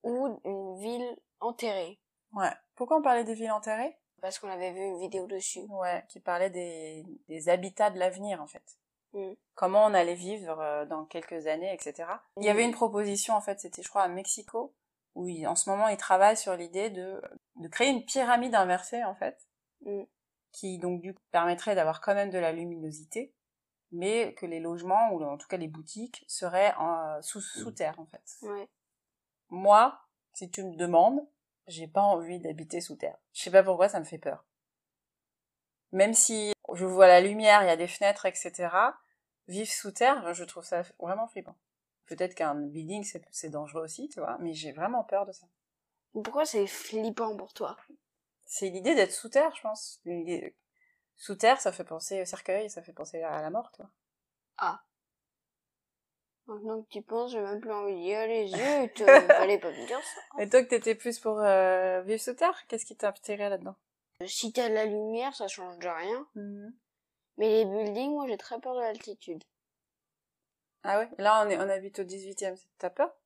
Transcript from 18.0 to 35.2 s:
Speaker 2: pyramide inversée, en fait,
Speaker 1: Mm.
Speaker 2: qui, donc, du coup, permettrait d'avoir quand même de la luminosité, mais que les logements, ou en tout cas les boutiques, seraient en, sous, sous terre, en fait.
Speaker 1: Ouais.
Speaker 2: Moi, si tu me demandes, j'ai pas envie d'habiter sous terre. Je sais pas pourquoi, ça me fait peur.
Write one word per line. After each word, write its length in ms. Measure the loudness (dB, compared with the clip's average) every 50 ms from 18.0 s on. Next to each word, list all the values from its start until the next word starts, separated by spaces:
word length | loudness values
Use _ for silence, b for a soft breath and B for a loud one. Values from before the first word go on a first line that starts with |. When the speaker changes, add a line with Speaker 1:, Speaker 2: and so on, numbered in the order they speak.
| -2
Speaker 2:
pyramide 500 | -2 -2 0 4 4 4 2 2 2 2
inversée, 480 | 2 4 4 2 -2 -2 -6 -6 -4 -4
en 100 | -6 -6
fait, 340 | -6 -8 -8 -8 _ _ _ _ _ _ _ _ _
Speaker 1:
Mm. 200 | -10 -8 -8 -8 -8 _ _ _ _ _ _ _ _ _
Speaker 2:
qui, 260 | -18 -10 -10 -8 -8 -6
donc, 220 | -4 -4 -4 -4
du 140 | -8 -12 -14
coup, 80 | _ _ _
permettrait 440 | 0 2 2 2 -2 -2 -2 -2 0
d'avoir 260 | 2 2 0 -2 -2
quand 140 | 0 0 2
même 160 | 2 0 0
de 80 | -2 -2
la 140 | -2 -2
luminosité, 840 | -2 -4 -8 -8 -10 -8 -10 -10 -12 -12 -18 _ -10 -10 -10 -12 _ _ _ _ _ _ _ _ _ _ _ _
mais 420 | -10 -4 -2 0 0 0 -2 -2 -6
que 100 | -10 -10
les 140 | -8 -8 -6
logements, 500 | -6 -6 -8 -6 -2 2 4 4 4 2
ou 100 | 0 -2 -4
en 140 | -6 -6 -8
tout 100 | -8 _
cas 80 | -8
les 120 | -6 -6 -8
boutiques, 560 | -10 -14 -16 -16 -14 -14 -14 -14 -14 -20 _
seraient 480 | -12 -10 -6 -6 -2 2 4 4 4 4 2
en, 440 | -2 -2 -2 -2 -4 -6 -6 -8
sous, 180 | -10 -10 -12 -12
sous 300 | -12 -12 -12 -12 -12 -12
terre, 280 | -8 -6 -6 -6 -6 -8
en 60 | -18
fait. 300 | _ -20 -20 _ -20 -20 -16
Speaker 1:
Ouais. 260 | -12 -10 -10 -10 -10 _ _ _ _ _ _ _ _ _ _ _ _ _ _ _ _ _
Speaker 2:
Moi, 500 | -10 2 6 8 10 10 8 6 2 -6 _ _ _ _ _ _ _
si 160 | -16 -14 -12
tu 120 | -12 -10 -10
me 100 | -10 -6
demandes, 500 | -4 -2 4 6 8 8 8 6 2 -4 -6 _ _ _ _ _ _ _ -16
j'ai 180 | -14 -14 -14 -4
pas 140 | _ 2
envie 360 | 4 4 4 2 0 -6 -10 -8
d'habiter 400 | -8 -10 -10 -10 -12 -10 -8 -10
sous 160 | -8 -10 -10
terre. 200 | -8 -8 -10 -10 _ _ _
Je 100 | _ -10
sais 80 | -8 8
pas 120 | 8 8
pourquoi, 260 | 8 8 4 4 4 4
ça 120 | 4 -2
me 40 | -6
fait 140 | -6 -12 -10
peur. 260 | -8 -8 -8 -8 _ _ _ _ _ _ _ _ _ _ _ _ _ _ _ _